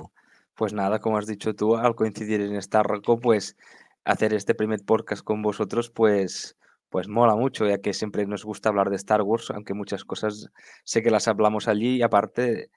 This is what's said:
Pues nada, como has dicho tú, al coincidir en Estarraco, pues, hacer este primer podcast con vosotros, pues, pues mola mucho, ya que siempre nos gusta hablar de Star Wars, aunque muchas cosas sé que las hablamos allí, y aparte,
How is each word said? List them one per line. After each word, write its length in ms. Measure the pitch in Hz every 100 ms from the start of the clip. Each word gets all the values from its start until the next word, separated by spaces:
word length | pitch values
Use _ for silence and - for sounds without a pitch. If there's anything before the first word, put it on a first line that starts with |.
| - _ _ _ _
Pues 200 | - 107
nada, 260 | 104 98 107
como 180 | 113 107
has 100 | 104
dicho 280 | 104 107 101
tú, 220 | 107 113
al 180 | 120 113
coincidir 460 | 110 101 107 107
en 160 | 101 101
Estarraco, 640 | - 107 104 104 104 117
pues, 340 | 123 107 - - - - _ _
hacer 300 | - 101 110
este 200 | 107 98
primer 300 | - 107 107
podcast 400 | - 110 - 101
con 180 | - 107
vosotros, 480 | 107 101 101 110 117
pues, 680 | - 110 101 95 - - _ _ _ _
pues 140 | - 95
mola 280 | 107 120 107
mucho, 320 | 131 135 107
ya 120 | 101
que 120 | 104
siempre 360 | 98 107 101 101
nos 180 | 101 107
gusta 240 | 101 110
hablar 220 | 101 98
de 60 | 98
Star 260 | - 107
Wars, 260 | 101 117 -
aunque 240 | 104 104
muchas 320 | 101 101 98 -
cosas 460 | - 107 104 104 _ - -
sé 180 | - 113
que 80 | 113
las 180 | 107 117
hablamos 400 | 101 107 107 117
allí, 280 | 107 117 127
y 80 |
aparte, 680 | 117 107 104 - 123 107 -